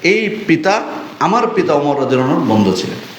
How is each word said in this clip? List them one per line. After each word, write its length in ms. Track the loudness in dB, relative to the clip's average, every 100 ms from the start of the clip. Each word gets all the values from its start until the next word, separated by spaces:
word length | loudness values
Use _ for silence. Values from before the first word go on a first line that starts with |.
এই 260 | 2 0 0 -6 0
পিতা 340 | 0 2 0 -2 -10 -12 -4
আমার 280 | 0 2 0 0
পিতা 180 | 0
ওমর 260 | 2 2 0
রাদিয়াল্লাহু 360 | 0 2 2 0
আনহুর 220 | 2 2
বন্ধু 140 | 2 0
ছিলেন। 360 | -4 -8 -12